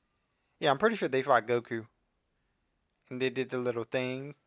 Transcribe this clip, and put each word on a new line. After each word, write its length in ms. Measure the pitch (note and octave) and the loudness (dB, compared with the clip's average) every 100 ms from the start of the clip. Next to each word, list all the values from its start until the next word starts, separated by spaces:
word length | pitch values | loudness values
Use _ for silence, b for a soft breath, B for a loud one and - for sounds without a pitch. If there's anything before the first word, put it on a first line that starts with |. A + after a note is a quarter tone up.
| _ _ _ _ _ _ | _ _ _ _ _ _
Yeah, 120 | D3+ | 0
I'm 80 | C3+ | 2
pretty 180 | A3 G#3 | 2 2
sure 120 | E3 | 0
they 140 | C3 | 0
fought 240 | C#3 A#2+ A2 | 4 4 4
Goku. 420 | A#2+ - A2+ A2 _ _ _ _ _ _ _ _ _ _ _ _ | 0 -2 -8 -10 _ _ _ _ _ _ _ _ _ _ _ _
And 120 | B2+ | -4
they 100 | C3 | -2
did 200 | B2+ B2 | -2 -4
the 80 | B2+ | -2
little 260 | B2 A#2 | -2 -4
thing. 500 | A2+ C3 B2+ C3 C#3+ - | -4 -4 -4 -6 -10 -16